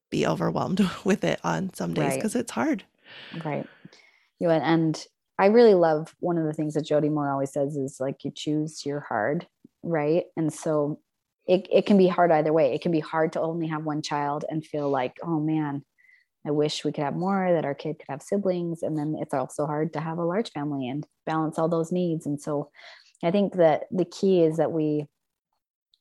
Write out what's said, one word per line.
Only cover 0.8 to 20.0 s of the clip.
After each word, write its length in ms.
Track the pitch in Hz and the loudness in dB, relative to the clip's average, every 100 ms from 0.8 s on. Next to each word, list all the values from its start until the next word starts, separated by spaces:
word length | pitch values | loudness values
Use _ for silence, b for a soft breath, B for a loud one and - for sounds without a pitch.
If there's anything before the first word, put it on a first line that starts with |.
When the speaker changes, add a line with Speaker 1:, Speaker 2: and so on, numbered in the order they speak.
| 185 - 190 | 0 0 -2
Speaker 1:
with 180 | 190 | 0
it 160 | 165 - | 0 -2
on 300 | 170 165 190 - | -2 -2 -4 -6
some 180 | 175 | -4
days 100 | 165 143 | -2 -2
Speaker 2:
Right. 80 | 135 | -2
Speaker 1:
'cause 140 | 214 247 | -2 -4
it's 160 | - | -4
hard. 320 | - 277 226 - _ B B B 165 156 | -2 -2 -2 -6 _ B B B -10 -6
Speaker 2:
Right. 240 | 143 - - - b b b b - | -6 -8 -16 -20 b b b b -2
You 80 | 175 | 2
know, 60 | 160 | 2
and 500 | 139 165 160 156 - _ _ - | 4 2 2 -2 -8 _ _ 2
I 60 | 196 | 4
really 260 | 233 233 185 | 8 8 8
love, 400 | 165 156 160 - | 6 2 -2 -6
one 180 | 175 170 | -2 0
of 80 | 156 | 0
the 80 | |
things 200 | 156 151 | -2 -2
that 80 | 151 156 | -2 2
Jody 240 | 151 147 | 2 2
Moore 200 | 151 143 | 0 0
always 200 | 139 139 | -2 -2
says 220 | 151 143 151 | -2 -2 -2
is, 220 | 135 - | -6 -4
like, 240 | 135 135 143 | -6 -4 -8
"You 60 | |
choose 540 | - - 151 156 - 143 | -8 -4 -2 -2 -6 -6
your 140 | 143 | -6
hard," 480 | - 117 110 160 - _ - _ | -4 -2 0 -2 -6 _ -20 _
right? 420 | 170 165 147 165 - - | -4 0 2 0 0 -2
And 160 | 160 | -4
so 460 | - 165 151 147 156 _ _ _ _ - | -2 -2 0 0 -4 _ _ _ _ 0
it, 180 | 185 - | 0 4
it 140 | 202 190 | 2 4
can 100 | 202 | 6
be 100 | 185 | 6
hard 240 | 180 175 | 4 4
either 220 | 156 156 | 4 4
way. 200 | 160 139 143 | 4 2 2
It 60 | |
can 100 | 180 | 0
be 80 | 160 | 0
hard 340 | 156 160 160 | 0 0 0
to 80 | 160 | 0
only 260 | 160 170 160 | -4 -2 -4
have 160 | 156 156 | -4 -4
one 160 | 151 | -4
child 420 | 151 147 143 147 147 | -4 -2 -2 -4 -4
and 140 | 156 156 | -6 -4
feel 240 | 147 143 | -4 0
like, 240 | 135 127 - | 0 -2 -6
"Oh 160 | 170 160 | -4 -2
man, 440 | 151 156 147 143 - _ b b b _ 151 | 0 0 -2 -6 -10 _ b b b _ -4
I 60 | |
wish 320 | 147 151 - | 0 0 0
we 80 | 151 | -4
could 120 | 151 | -2
have 120 | 143 160 | -4 -2
more, 360 | 185 196 185 | -2 0 2
that 120 | 170 143 | 2 0
our 80 | |
kid 240 | 143 156 147 | -4 -8 -10
could 100 | - | -10
have 120 | 139 | -12
siblings." 600 | - 202 196 175 170 165 | -4 -2 0 -2 -4 -4
And 140 | 113 156 | -4 -4
then 180 | 151 156 | -4 -4
it's 140 | 151 | -4
also 320 | 139 131 - 147 | -4 -4 -4 -4
hard 280 | 151 160 | -2 -2
to 60 | 147 | -4